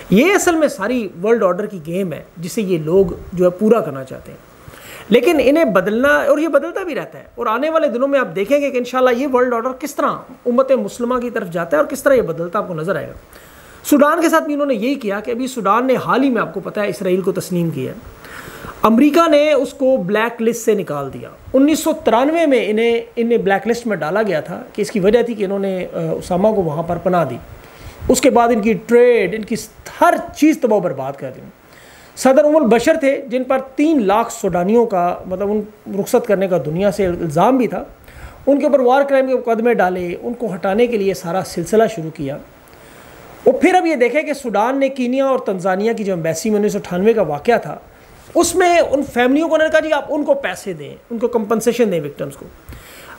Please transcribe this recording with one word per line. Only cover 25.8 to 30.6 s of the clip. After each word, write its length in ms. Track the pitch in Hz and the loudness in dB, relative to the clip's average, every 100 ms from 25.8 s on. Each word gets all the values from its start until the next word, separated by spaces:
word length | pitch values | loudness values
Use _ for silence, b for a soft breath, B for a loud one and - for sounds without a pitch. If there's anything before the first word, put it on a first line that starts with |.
अ, 300 | 175 175 160 160 | -6 -6 -4 -4
उसामा 340 | - 180 214 | -2 0 2
को 100 | 202 | 2
वहाँ 200 | 165 151 | -2 -4
पर 160 | 165 170 | -4 -2
पनाह 260 | 185 180 | 0 0
दी। 140 | 139 120 - - B B B B - | 0 -6 -14 -20 B B B B 0
उसके 200 | 254 277 | 4 6
बाद 220 | 233 233 | 4 4
इनकी 220 | 233 214 | 2 0
trade, 600 | 185 - 240 247 233 180 | -2 2 4 6 4 0
इनकी 220 | 220 214 226 - - - - | -4 -6 -8 -8 -18 -16 2
हर 180 | 349 339 | 2 2
चीज़ 420 | - - 302 - | -4 2 2 4